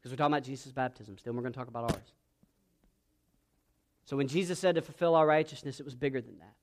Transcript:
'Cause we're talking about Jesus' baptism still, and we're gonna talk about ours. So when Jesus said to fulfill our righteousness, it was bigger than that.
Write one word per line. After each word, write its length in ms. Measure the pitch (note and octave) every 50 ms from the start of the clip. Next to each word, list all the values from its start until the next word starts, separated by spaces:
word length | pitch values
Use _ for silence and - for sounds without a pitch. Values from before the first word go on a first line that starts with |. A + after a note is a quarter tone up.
| _
'Cause 80 | B2
we're 60 | B2+
talking 160 | B2+ D3 D3 D3+
about 100 | D3 C3
Jesus' 300 | B2+ C#3 B2+ - C3+ C3
baptism 460 | C3+ B2+ B2+ - - G#2+ G#2+ G2 F#2+
still, 140 | - A#2+ A#2
and 40 |
we're 60 | B2 A#2+
gonna 120 | B2+ A#2
talk 140 | B2+ B2+ B2
about 240 | A#2 A#2 A#2 A#2 -
ours. 220 | - - - _ _ _ _ _ _ _ _ _ _ _ _ _ _ _ _ _ _ _ _ _ _ _ _ _ _ _ _ _ _ _ _ _ _ _ _ _ _ _
So 120 | - C#3
when 100 | C#3 C#3
Jesus 320 | C3+ C3+ F3 G3 F3 F3+ E3+
said 160 | - F#3 E3+
to 60 | D#3+ -
fulfill 320 | - D3+ - F3 E3+ E3
our 120 | D#3+ D#3
righteousness, 520 | D#3 D3+ D#3 D#3 D3+ - C3 - C#3+ C3 -
it 40 | C#3+
was 100 | C#3+ B2+
bigger 260 | B2 D3 C#3+ C3+ C3
than 180 | A#2 A#2 - G2+
that. 180 | E2 G2+ G#2 _